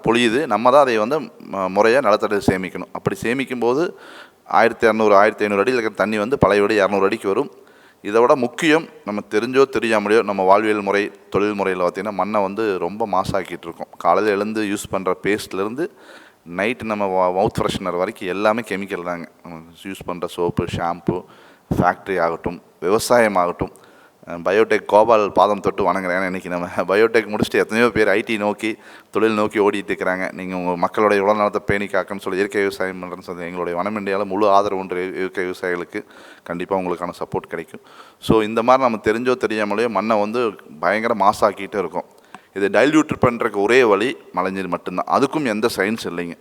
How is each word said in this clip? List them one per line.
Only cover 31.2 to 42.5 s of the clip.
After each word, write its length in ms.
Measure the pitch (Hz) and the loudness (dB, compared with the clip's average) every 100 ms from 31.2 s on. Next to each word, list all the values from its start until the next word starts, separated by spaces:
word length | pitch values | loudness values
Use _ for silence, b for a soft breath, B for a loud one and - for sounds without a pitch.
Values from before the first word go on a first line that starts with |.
உடல் 120 | 98 107 | 2 2
நலத்தை 260 | 104 98 - | 0 -2 -2
பேணி 200 | 101 98 | -4 -2
காக்கணும்னு 340 | 95 90 98 | -4 -6 -8
சொல்லி 200 | - 92 | -6 -2
இயற்கை 220 | 101 104 | -2 0
விவசாயம் 420 | 98 95 95 92 | -2 -2 -6 -6
பண்றேன்னு 180 | 90 90 | -12 -12
சொல்லி 220 | 92 87 | -12 -12
எங்களுடைய 380 | 85 90 87 87 | -10 -6 -6 -4
வனம் 140 | 98 107 | -4 -4
இந்தியால 300 | 98 98 101 | -4 -4 -2
முழு 240 | 92 107 | 0 4
ஆதரவு 320 | 98 101 95 | 4 4 -2
உண்டு 320 | 95 90 92 82 | -4 -6 -6 -4
இயற்கை 300 | 92 98 92 | -6 -4 -6
விவசாயிகளுக்கு. 600 | 92 92 87 85 107 - B B B | -4 -4 -4 -6 -10 -12 B B B
கண்டிப்பா 340 | - 87 90 98 | -12 -10 -4 -4
உங்களுக்கான 320 | 90 85 87 | -2 -6 -8
சப்போர்ட் 400 | 85 80 95 - | -8 -6 -6 -6
கிடைக்கும். 320 | 82 80 - B B B B | -12 -12 -18 B B B B
So, 220 | - 113 | 0 0
இந்த 220 | 107 113 | 2 0
மாதிரி 260 | 117 131 131 | 4 4 4
நம்ம 100 | 107 | 0
தெரிஞ்சோ 320 | 110 110 127 127 | 0 0 0 0
தெரியாமலையோ 540 | 107 110 104 101 117 | 0 -2 -2 0 0
மண்ணை 300 | 98 107 110 | -2 0 0
வந்து 320 | 104 117 117 98 - 76 | 0 -2 -2 -4 -20 -4
பயங்கர 340 | 87 104 113 | 0 0 -2
மாசாக்கிட்டே 640 | 110 98 107 107 95 95 104 | 2 2 4 0 0 -8 -6
இருக்கோம். 280 | 85 87 - _ B B B | -4 -6 -10 _ B B B